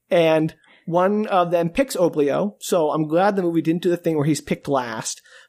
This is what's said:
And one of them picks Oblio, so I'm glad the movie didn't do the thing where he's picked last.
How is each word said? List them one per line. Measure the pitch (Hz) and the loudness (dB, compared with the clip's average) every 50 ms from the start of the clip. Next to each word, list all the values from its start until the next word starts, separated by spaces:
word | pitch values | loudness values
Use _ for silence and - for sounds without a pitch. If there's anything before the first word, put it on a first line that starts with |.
| _ _ | _ _
And | 196 170 165 160 160 156 160 160 - _ _ _ - _ _ | 2 2 4 4 2 2 0 -2 -6 _ _ _ -20 _ _
one | 170 165 180 185 196 208 214 214 | -2 0 0 2 2 0 -2 -2
of | - 196 180 175 170 | 0 2 2 2 2
them | 175 170 170 165 | 0 0 0 0
picks | - - - - - | 0 -2 -2 -2 0
Oblio, | 175 175 156 - 156 143 135 135 151 190 208 - _ | 0 0 0 2 0 0 0 0 0 -2 -4 -6 _
so | - - 196 175 156 151 | -4 -2 0 0 2 0
I'm | 139 156 156 | 0 -2 -2
glad | 147 156 175 190 208 196 | 0 2 2 2 2 0
the | 196 180 | 0 -2
movie | 170 165 165 | 0 -2 0
didn't | 151 160 165 170 - | 0 0 -2 0 0
do | 175 | -2
the | 175 | -2
thing | 170 - 165 160 | 0 -2 -2 -2
where | 147 143 | 0 0
he's | 160 147 - | 0 0 -2
picked | - - 180 - - | -4 -6 -6 -6 -2
last. | 147 139 127 123 117 113 113 - - - - _ - - - - | -2 -2 -2 -2 -4 -8 -8 -10 -10 -12 -12 _ -20 -20 -20 -20